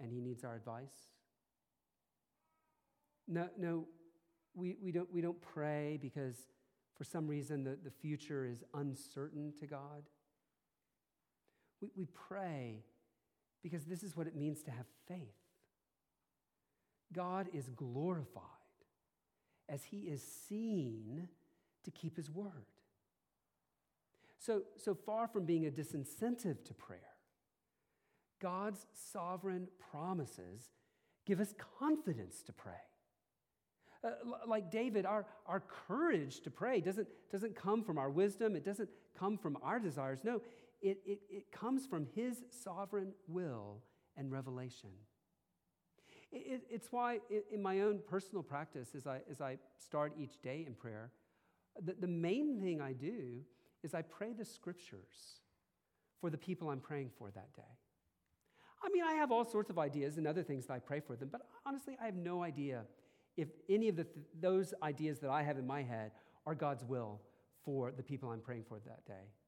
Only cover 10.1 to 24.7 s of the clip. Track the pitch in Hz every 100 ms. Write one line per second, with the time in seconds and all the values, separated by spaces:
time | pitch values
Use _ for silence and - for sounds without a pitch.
10.1 | _ _ _ _ _ _ _ _ _ _
11.1 | _ _ _ _ _ _ - 208 190 175
12.1 | - - 190 185 143 120 110 - _ _
13.1 | _ _ _ _ _ 165 165 156 175 202
14.1 | 170 165 160 151 147 - 120 120 - -
15.1 | 180 120 - _ _ _ _ _ _ _
16.1 | _ _ _ _ _ _ _ _ _ -
17.1 | 180 180 190 185 156 127 117 131 127 170
18.1 | 170 135 - - - - _ _ _ _
19.1 | _ _ _ _ _ - 143 - 202 190
20.1 | 139 - - - 208 226 196 127 110 107
21.1 | 147 175 - _ _ _ _ - - 165
22.1 | 170 147 165 202 151 98 _ _ _ _
23.1 | _ _ _ _ _ _ _ _ _ _
24.1 | _ - - - 208 -